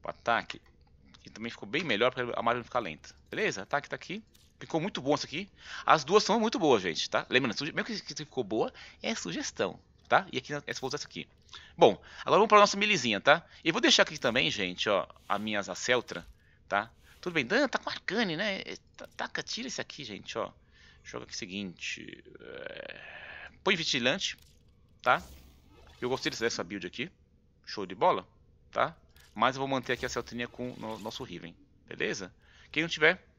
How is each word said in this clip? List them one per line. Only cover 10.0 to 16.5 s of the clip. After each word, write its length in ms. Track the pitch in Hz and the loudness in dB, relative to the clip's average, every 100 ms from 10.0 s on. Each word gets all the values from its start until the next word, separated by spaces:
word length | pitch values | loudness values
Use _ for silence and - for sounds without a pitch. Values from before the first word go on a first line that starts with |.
| _ | _
tá? 180 | 143 190 | 2 2
E 80 | 127 | -8
aqui, 120 | - 147 - | -6 -8 -8
essa, 160 | - | -6
vou 60 | 131 | -6
usar 80 | 143 | -6
essa 120 | - | -8
aqui. 200 | - 73 _ _ - - - | -12 -14 _ _ -20 -18 6
Bom, 240 | 147 95 - - | 6 6 -8 -10
agora 160 | - 160 | 4 4
vamos 100 | 220 | 8
pra 120 | 208 | 8
nossa 160 | 202 196 | 8 6
milizinha, 440 | 208 190 120 101 | 2 2 2 2
tá? 260 | - 160 - - | 6 4 4 -4
E 80 | 160 | -2
vou 100 | 180 | 2
deixar 220 | 277 - | 6 6
aqui 140 | 190 151 | 4 2
também, 340 | 131 117 160 | 0 2 0
gente, 380 | 110 92 90 - | 0 -4 -2 2
ó, 180 | 98 71 - - | 2 0 -12 -4
as 120 | 101 | -2
minhas, 300 | 107 107 92 | 0 -2 -2
a 60 | 90 | -6
Celtra, 500 | - 123 - 87 - - _ | 2 2 0 -12 -12 -20 _